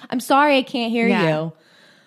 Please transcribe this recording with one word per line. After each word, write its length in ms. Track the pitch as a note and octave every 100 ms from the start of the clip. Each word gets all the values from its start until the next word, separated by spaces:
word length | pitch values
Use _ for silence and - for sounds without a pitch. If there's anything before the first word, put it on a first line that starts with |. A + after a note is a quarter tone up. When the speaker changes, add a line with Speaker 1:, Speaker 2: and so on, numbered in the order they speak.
| -
Speaker 1:
"I'm 120 | B3
sorry, 340 | - C#4 D4 C#4
I 60 |
can't 260 | C4 B3 A#3
hear 160 | A#3 A#3
Speaker 2:
Yeah. 180 | F#3 E3 D3+ D#3+
Speaker 1:
you." 60 | - _ _ _ _